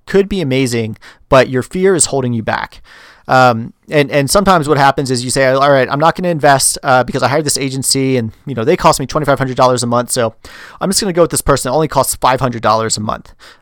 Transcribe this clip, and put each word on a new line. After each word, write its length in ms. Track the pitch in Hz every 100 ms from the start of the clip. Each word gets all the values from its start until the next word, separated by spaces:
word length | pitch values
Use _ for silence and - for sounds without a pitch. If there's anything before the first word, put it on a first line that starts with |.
| -
could 240 | 196 196
be 120 | 196
amazing, 560 | 147 131 131 117 110 - - - _
but 220 | 135 123
your 140 | 127
fear 320 | - 185 190 175
is 100 | -
holding 280 | 139 123
you 100 | 117
back. 400 | 113 113 - - - - - _ -
Um, 460 | 131 127 113 123 - -
and, 200 | 151 143
and 180 | 147 139
sometimes 380 | 202 196 180 143
what 100 | 143
happens 340 | 139 147 131
is 120 | 127
you 80 | 127
say, 160 | 135 131
"All 240 | 135 143
right, 180 | 139 120
I'm 100 | 143
not 160 | 160 -
gonna 140 | 180
invest, 480 | 160 143 135 - -
uh, 200 | 151 127
because 200 | 120 131
I 40 | 120
hired 180 | 143 147
this 120 | -
agency 600 | 135 135 127 135 135 127
and, 140 | 113 - -
you 100 | 117
know, 80 |
they 140 | 113 180
cost 220 | 165 147
me 60 | 131
twenty-five 320 | 156 143 135
hundred 200 | 131 123
dollars 260 | 127 123
a 40 | 120
month. 240 | 120 120
So 220 | 131 113 - - - - -
I'm 100 | 175
just 120 | -
gonna 120 | 208
go 100 | 175
with 80 | 160
this 100 | 139
person 280 | - 139 123
that 60 | 143
only 120 | 160
costs 280 | 139 127 -
five 240 | 127 127
hundred 220 | 131 117
dollars 360 | 107 110 110 107
a 40 |
month. 320 | 107 - - - - -